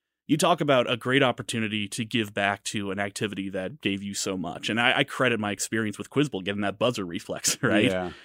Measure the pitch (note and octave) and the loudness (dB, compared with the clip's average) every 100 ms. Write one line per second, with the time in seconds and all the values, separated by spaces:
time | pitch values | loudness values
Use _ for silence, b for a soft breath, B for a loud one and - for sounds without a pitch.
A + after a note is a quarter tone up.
0 | _ _ - D#3 F3 F3 D3+ C3+ A#2+ B2 | _ _ -2 2 4 4 4 4 4 0
1 | B2 C3+ C3+ A#2+ A#2 A#2+ A2 G#2+ G2+ - | 2 4 4 2 -4 -4 -2 -2 -4 -6
2 | A2 A#2 G#2 G#2 G2+ G2+ - A2 G2 F#2+ | -2 -2 -2 0 0 0 -4 -6 -4 -4
3 | G2+ - A2 G2 G2 F#2+ F#2 D3+ - G2 | -4 -4 -4 -4 -6 -6 -6 -4 -4 -4
4 | G2+ G2 - F#2+ E2+ - - A2+ A#2+ B2+ | -4 -6 -4 -4 -4 -6 -2 2 4 4
5 | C#3+ - B2+ A#2 G#2 G2+ - A2 A2 G2+ | 0 2 2 2 -2 -4 -2 0 -2 -4
6 | G#2 - D3 - F#2 G2+ G2+ F#2+ A2+ A#2+ | -2 0 0 0 -4 -2 -2 0 0 0
7 | F#2 F2 - D#2+ - - B2 G2 G#2+ F#2 | -4 -6 -6 -4 -2 0 2 4 4 2
8 | F2+ - | -2 -8